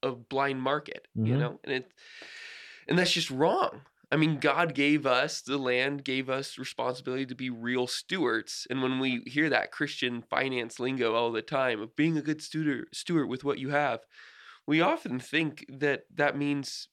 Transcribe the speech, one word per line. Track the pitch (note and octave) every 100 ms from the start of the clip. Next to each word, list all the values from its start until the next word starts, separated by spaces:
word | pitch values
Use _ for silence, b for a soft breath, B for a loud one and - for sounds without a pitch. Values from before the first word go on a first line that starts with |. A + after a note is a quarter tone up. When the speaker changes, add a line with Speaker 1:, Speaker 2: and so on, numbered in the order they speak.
Speaker 1:
a | C3
blind | B2 A#2 C3+ C#3 C3
market," | C3 D3 D3 - -
you | -
Speaker 2:
Mm-hmm. | A2 B2+
Speaker 1:
know? | D3+ -
And | -
it, | C3 B2+ _ B B B B B B B B B
and | E3+
that's | F3
just | E3+ D#3+
wrong. | C3 D#3+ D4 F#4 - - _ _
I | D3
mean, | D#3 D3
God | D3 C#3 E3+
gave | B2 C#3+ D3+
us | C3+ B2+ D3 -
the | - C#3
land, | C3 B2 C3+ C#3+
gave | C3+ C3 C3
us | C3 C3+ -
responsibility | C3 - B2 C3 B2+ B2+ C3+
to |
be | B2+ B2+
real | A#2+ A#2 B2+ B2
stewards. | - - F#3+ C3+ A2+ - - -
And | C3
when | B2+ C3
we | C3 B2 -
hear | C3 D#3
that | A#2+ G2
Christian | - C#3+ - B2 A#2+
finance | - C3+ C3+ B2+ A2+ -
lingo | B2 C3+ A#2
all | A#2 A#2
the | A2+
time | - C#3+ C3 A2
of | A2
being | - D#3 D#3+
a |
good | D3+ D3+
steward, | - D#3 D3+ B2 -
steward | - - E3+ A#2
with | B2+
what | C#3 C3
you | C3
have, | D3 D3 A2+ - B B B B B -
we | D3+
often | F3 D#4+ - B2+
think | - D#3 D#3+ - -
that | C3+ C#3+ C3 - -
that | C#3+ C#3
means | C#3+ C#3+ C#3 - -